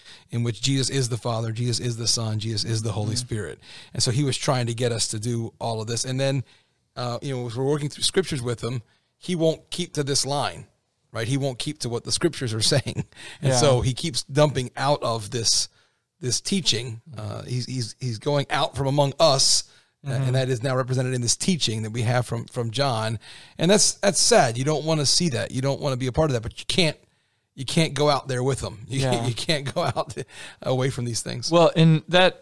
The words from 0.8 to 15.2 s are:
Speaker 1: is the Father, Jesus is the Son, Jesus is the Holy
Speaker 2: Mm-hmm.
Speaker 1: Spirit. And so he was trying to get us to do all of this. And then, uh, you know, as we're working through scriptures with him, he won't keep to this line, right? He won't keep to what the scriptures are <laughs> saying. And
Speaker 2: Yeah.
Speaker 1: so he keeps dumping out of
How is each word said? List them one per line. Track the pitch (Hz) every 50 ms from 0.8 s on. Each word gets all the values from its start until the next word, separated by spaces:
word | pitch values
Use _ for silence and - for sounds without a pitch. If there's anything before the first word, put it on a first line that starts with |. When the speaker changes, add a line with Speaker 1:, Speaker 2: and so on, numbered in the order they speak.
| 127 -
Speaker 1:
is | - 135 127 113
the | 123 110
Father, | - 123 117 113 117 113
Jesus | 110 113 120 123 113 -
is | 107 123 117 113
the | 117 107
Son, | - 120 113 110 107 107
Jesus | 107 110 113 101 -
is | 113 113 110 110
the | 113
Holy | 98 110 104 107
Speaker 2:
Mm-hmm. | 107 123
Speaker 1:
Spirit. | 123 - 120 107 92 76 - - - - - - - - -
And | - -
so | 127
he | 110 143 147
was | 135 123 -
trying | - - 135 127 120 117
to | 117
get | 113 127 120
us | 113 107 - -
to | - 107
do | 107 123 120 117 113 - - -
all | - 120 113 110
of | 107 113
this. | 117 113 -
And | 127 131 131
then, | 139 135 139 135 - _ _ _ _ _ _ _ _ _ -
uh, | 120 123 120 120 117 -
you | 143 135
know, | 123 120 120
as | 110
we're | 127 135
working | 139 151 147 147 139
through | - - -
scriptures | - - 190 180 - 160 131 120
with | 123 117 - -
him, | 117 131 123 - _ _ _ _ _ _ _
he | - - 185
won't | 160 165 160 156 - - -
keep | - - 180 - -
to | 147 143
this | 135 139 - - 131
line, | 143 147 120 95 85 82 - - _ _ _ _ _ _ _ _
right? | - 110 113 110
He | 135 139
won't | 139 139 123 113
keep | - 151 147 -
to | - 120
what | 117 117 -
the | -
scriptures | - - - 170 - - 139 113 110
are | 110
<laughs> |
saying. | 104 - 156 - - 117 - - - - - - - - - -
And | - 135
Speaker 2:
Yeah. | 131
Speaker 1:
so | 127 151 143 127 120
he | - 135 120
keeps | - - 165 120 - -
dumping | - 135 143 147 151 120 131 123 120 - -
out | 135 139 147 -
of | - 117 113 113